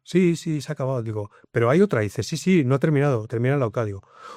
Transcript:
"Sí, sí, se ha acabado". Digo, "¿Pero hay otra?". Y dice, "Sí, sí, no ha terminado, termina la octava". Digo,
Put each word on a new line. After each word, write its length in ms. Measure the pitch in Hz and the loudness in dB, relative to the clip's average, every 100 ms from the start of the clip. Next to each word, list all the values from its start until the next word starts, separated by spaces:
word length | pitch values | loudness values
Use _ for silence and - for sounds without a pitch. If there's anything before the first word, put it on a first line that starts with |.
"Sí, 320 | - 175 180 165 | -4 2 2 0
sí, 240 | 170 151 | -4 -6
se 100 | 127 | -6
ha 20 | |
acabado". 280 | 147 131 131 | -6 -4 -4
Digo, 260 | 110 107 101 _ _ | -4 -6 -10 _ _
"¿Pero 180 | 120 117 | 0 4
hay 120 | 160 | 4
otra?". 200 | 202 120 | 4 2
Y 40 | 104 | 0
dice, 180 | - | -4
"Sí, 140 | - 160 | -6 -4
sí, 260 | 185 185 | 2 2
no 120 | 123 135 | 4 2
ha 40 | |
terminado, 480 | 160 143 143 120 107 | 2 2 2 0 -2
termina 300 | 113 127 143 | -2 0 0
la 80 | 117 | 0
octava". 180 | 123 110 | -2 -6
Digo, 160 | 98 - - - | -8 -16 -20 -20